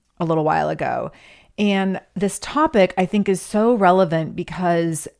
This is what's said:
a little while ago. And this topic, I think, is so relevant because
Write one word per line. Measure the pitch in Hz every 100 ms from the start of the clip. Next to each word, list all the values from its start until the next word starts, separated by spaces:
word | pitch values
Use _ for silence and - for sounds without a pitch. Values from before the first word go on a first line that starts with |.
| _ -
a |
little | 165 160
while | 151 160 151
ago. | 156 139 120 120 - - - _ -
And | 208 196 190 185 - -
this | 196 -
topic, | - 294 311 226 185 -
I |
think, | 180 214 202
is | 185
so | - 208 226
relevant | 240 190 185 180 160 156 165
because | 175 160 180 170 170 160 - -